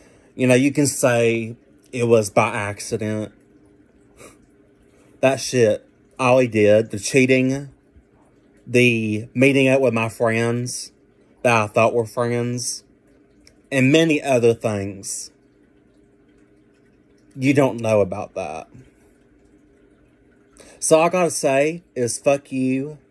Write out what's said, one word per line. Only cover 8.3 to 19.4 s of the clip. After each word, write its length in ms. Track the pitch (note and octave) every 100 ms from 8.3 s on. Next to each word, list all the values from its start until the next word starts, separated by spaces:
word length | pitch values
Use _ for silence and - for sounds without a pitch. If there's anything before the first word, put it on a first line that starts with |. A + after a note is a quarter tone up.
| _ _ _ -
the 600 | B2 B2 A2+ A2 G#2 B2
meeting 320 | B2 C3+ C#3 C3
up 140 | C3+
with 120 | C3
my 140 | A2+ A2+
friends 840 | - A#2 A2+ A#2 A#2+ B2 - - _ _ _ _ _
that 180 | B2 A#2
I 60 | G#2
thought 260 | A#2+ A2+
were 140 | A#2+ A2
friends, 760 | - A#2+ A#2+ A#2+ B2 A#2+ - _ _ _ _ _ _ _ _ -
and 180 | C#3 C3
many 320 | D#3 E3 D3
other 320 | C#3 B2 A#2
things. 760 | A2+ A#2 G#2 G2 G2 - - - _ _ _ _ _ _ _ _ _ _ _ _ _ _ _ _ _ _ _ _
You 180 | C#3 C3
don't 280 | C#3 C3 A#2
know 200 | A2+ A2
about 340 | F#2+ G2 -
that. 340 | F#2+ E2+ D#2 - B2+ - _ _ _ _ _